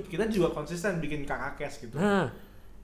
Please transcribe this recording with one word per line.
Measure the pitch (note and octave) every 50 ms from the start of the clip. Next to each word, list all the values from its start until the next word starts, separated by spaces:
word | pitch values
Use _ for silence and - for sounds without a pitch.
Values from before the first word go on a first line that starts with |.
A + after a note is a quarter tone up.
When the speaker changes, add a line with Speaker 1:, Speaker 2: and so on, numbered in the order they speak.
| -
Speaker 1:
kita | - E3 E3 A3 A3
juga | A3 G3 E3 - -
konsisten | D3+ D3+ D3+ E3+ E3+ - G#3 F3+ E3
bikin | D3+ C#3 D3+ D3+ C#3
K | C3+ C#3
K | B2 B2+ C#3+ -
Cast | - D3 B2+ - - C3 A2+
gitu. | A2+
Speaker 2:
Nah. | C#3+ F#3+ G#3 G3+ G3 D#3+ A#2 - - - - - - - - - -